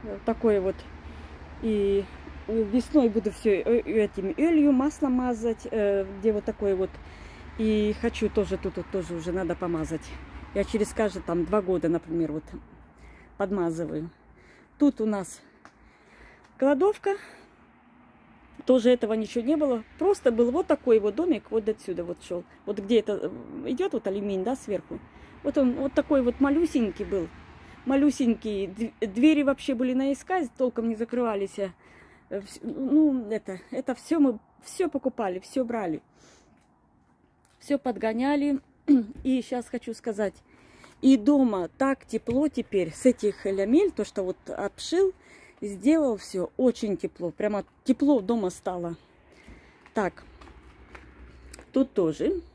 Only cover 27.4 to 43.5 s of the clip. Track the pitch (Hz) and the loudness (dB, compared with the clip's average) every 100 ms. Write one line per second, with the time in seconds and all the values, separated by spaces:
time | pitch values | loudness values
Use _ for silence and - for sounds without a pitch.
27.4 | - - - - - 269 294 262 247 220 | -20 -20 -20 -14 0 2 4 2 0 0
28.4 | 220 208 196 190 226 - 220 190 294 302 | -2 -4 -4 -4 -8 -4 -6 4 6 6
29.4 | 277 269 - 247 254 254 269 277 - 370 | 2 0 -2 0 0 0 0 -2 -2 -2
30.4 | 269 - 254 240 226 214 233 240 240 202 | -2 -2 -2 0 -4 -4 -4 -2 -2 -2
31.4 | 196 - 196 - - - - - _ 202 | -4 -4 -6 -8 -20 -20 -20 -20 _ -10
32.4 | 202 - - - 262 294 311 262 214 214 | -10 -12 -10 -6 2 6 6 4 -2 -6
33.4 | - 185 - 269 262 247 - 330 277 220 | -6 -12 -8 -6 -4 -6 -2 4 4 4
34.4 | _ _ - - 349 - 262 - 202 180 | _ _ -18 -4 -2 -2 -4 -4 -6 -6
35.4 | - - 240 233 190 156 _ _ - - | -6 -4 -2 -2 -4 -6 _ _ -20 -20
36.4 | _ _ _ _ _ _ _ _ _ _ | _ _ _ _ _ _ _ _ _ _
37.4 | _ _ - 285 262 202 220 220 262 294 | _ _ -2 -2 -2 -2 -2 0 0 0
38.4 | 285 277 _ _ - 277 214 254 269 262 | 0 -2 _ _ 4 4 4 -6 -2 -2
39.4 | 220 247 233 240 - 226 - 202 202 - | -2 -6 -6 -10 -10 -10 -8 -2 -4 -4
40.4 | _ - - - - _ 262 269 208 285 | _ -20 -20 -20 -20 _ 6 6 6 6
41.4 | 254 202 170 _ 269 269 - 226 - 240 | 4 2 -4 _ -2 -2 -4 -6 -2 0
42.4 | 302 - - 196 165 - 254 247 208 196 | 0 -2 -2 -2 -2 2 4 4 0 -2
43.4 | 202 | -4